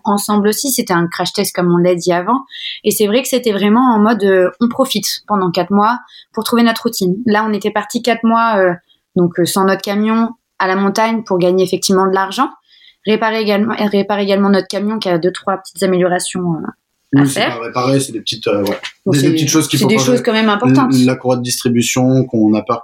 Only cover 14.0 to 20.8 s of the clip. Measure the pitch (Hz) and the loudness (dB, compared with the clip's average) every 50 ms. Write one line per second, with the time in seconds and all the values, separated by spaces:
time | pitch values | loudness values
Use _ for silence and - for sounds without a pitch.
14 | 196 - 208 202 208 196 196 196 202 196 202 190 180 - - 190 202 208 220 - | 0 0 -2 -2 0 0 0 2 2 2 2 2 0 -2 -6 -4 -4 -4 -4 -4
15 | - 190 175 165 160 185 180 - - 202 190 185 - - - - 196 190 185 180 | -2 -2 -2 0 0 -2 -4 -2 -4 -4 -4 -4 -6 -16 -6 -4 -2 0 2 2
16 | 180 175 180 180 - - - 185 180 175 165 151 156 - - _ _ _ _ _ | 2 2 0 -2 -4 -6 -6 -4 -2 -2 -4 -4 -6 -10 -14 _ _ _ _ _
17 | _ _ - 139 143 135 139 - 226 311 - - 117 - - 127 127 135 135 139 | _ _ 2 4 4 4 2 0 -2 -2 -4 -6 -10 -6 -4 -2 0 2 0 0
18 | 135 - 113 104 95 - 110 107 - 113 101 104 98 98 98 - - - - _ | 0 -2 -8 -8 -8 -8 -10 -4 -2 -2 -2 0 0 -2 -4 -6 -8 -14 -16 _
19 | _ 196 165 143 135 - 160 160 156 135 156 160 147 - - 135 - - 220 214 | _ 0 0 2 2 2 2 2 0 2 2 0 0 0 0 0 2 2 2 2
20 | 131 127 247 117 - 240 214 220 226 220 202 208 247 180 - 269 | 2 2 2 2 0 0 0 2 2 2 2 2 2 4 4 4